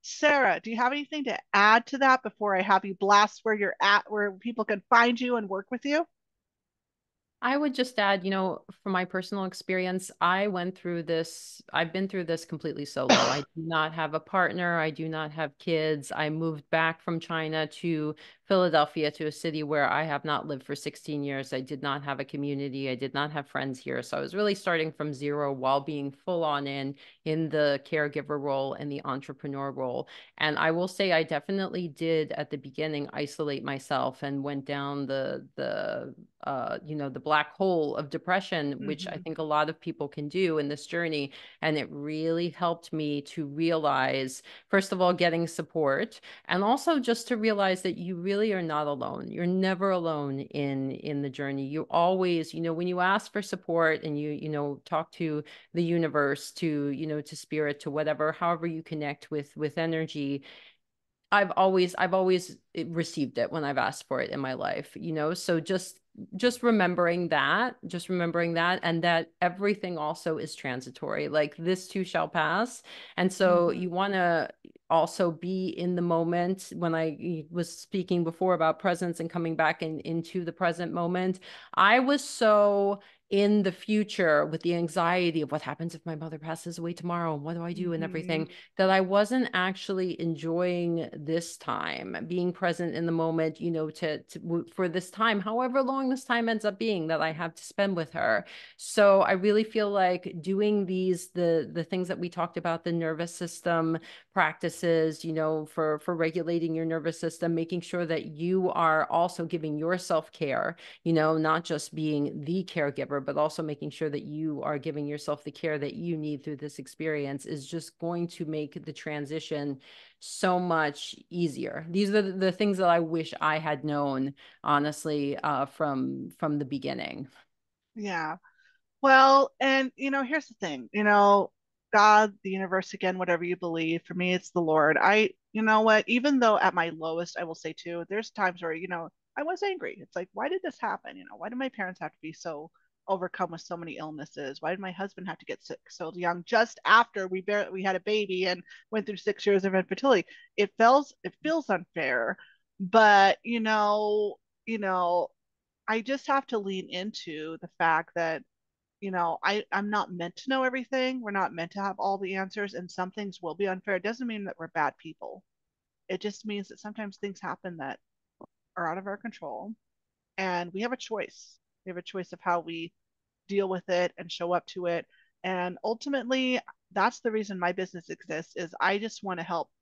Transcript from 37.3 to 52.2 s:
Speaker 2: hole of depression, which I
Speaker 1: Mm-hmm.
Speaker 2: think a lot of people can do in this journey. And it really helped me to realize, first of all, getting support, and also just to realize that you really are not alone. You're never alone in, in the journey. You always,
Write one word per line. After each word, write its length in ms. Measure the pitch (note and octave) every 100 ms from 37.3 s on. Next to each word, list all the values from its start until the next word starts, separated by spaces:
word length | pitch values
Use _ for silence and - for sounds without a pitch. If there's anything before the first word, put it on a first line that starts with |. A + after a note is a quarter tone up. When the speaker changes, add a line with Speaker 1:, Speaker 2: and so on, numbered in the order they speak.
| D3+ D3+
Speaker 2:
hole 440 | - F#3+ F3 D3+ -
of 140 | D3
depression, 760 | E3 - F#3 F#3+ E3+ C#3+ C#3 G3+
which 220 | D3+ F#3
I 60 |
Speaker 1:
Mm-hmm. 80 | -
Speaker 2:
think 160 | F3 D#3+
a 40 |
lot 260 | D#3 D3+ D3+
of 120 | D#3+
people 260 | - D#3 C#3+
can 220 | D3 D3
do 300 | F#3 F#3 D#3
in 100 | C#3+
this 180 | C#3+ -
journey. 460 | E3+ E3+ D3+ C#3+ - - -
And 140 | D#3 D3+
it 120 | B2
really 600 | D3 D3 D#3 D#3+ E3 F3
helped 420 | - F3 E3+ -
me 300 | D#3+ D3+ D3
to 220 | C#3+ -
realize, 1000 | D3 C#3+ E3 E3 D3+ C3+ C3 C3+ C3+ C3 - - _
first 240 | G3 F#3+
of 80 | F#3
all, 120 | F3+
getting 360 | F3+ F3 E3 E3
support, 720 | - D#3+ E3+ C#3+ C3+ A3+ - - -
and 180 | - F3+
also 380 | G3+ B3+ E4+ D#4
just 260 | A#3 A3+ -
to 80 | A#3
realize 460 | A3 G3+ G3 F#3
that 160 | F#3+ D#3+
you 160 | F3
really 380 | F3+ F3+ G3+ A3
are 100 | F#3+
not 240 | E3+ D3+ D3
alone. 440 | C#3+ - - -
You're 160 | - F3
never 440 | F#3 F#3+ F3+ G3
alone 500 | F#3 E3 D3+ C#3+ C3+
in, 520 | - - C#3 C3+ C3+
in 300 | C3+ - C#3+
the 80 | C#3+
journey. 340 | C3 C#3 C#3 C3+
You 200 | D3+ -
always, 640 | - E3+ F#3